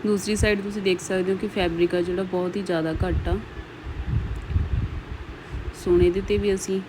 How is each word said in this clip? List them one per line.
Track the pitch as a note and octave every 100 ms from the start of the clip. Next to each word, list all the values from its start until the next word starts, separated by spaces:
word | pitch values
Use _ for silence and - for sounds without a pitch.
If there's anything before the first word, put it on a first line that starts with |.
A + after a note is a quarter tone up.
| G#3+
ਦੂਸਰੀ | G#3 G3+ G#3
ਸਾਈਡ | G#3+ G3+
ਤੁਸੀਂ | G3 G#3
ਦੇਖ | F#3+ F3+
ਸਕਦੇ | - F#3 F#3
ਹੋ | F#3+
ਕਿ | G#3
ਫੈਬਰਿਕ | G3+ F3 E3 F3 F3+
ਆ |
ਜਿਹੜਾ | F3 F3+
ਬਹੁਤ | F#3 F3+ F3+ G3
ਹੀ |
ਜ਼ਿਆਦਾ | F#3+ E3 D#3+
ਘੱਟ | D#3+ F#3 F3 E3+
ਆ। | F#3+ - - - - - - - - - - - - - - - - - - - - - - - -
ਸੋ | F#3+
ਹੁਣ | F3
ਇਹਦੇ | F3 F#3
'ਤੇ | G3 G#3
ਵੀ | G3+ F#3+
ਅਸੀਂ | G3 F#3+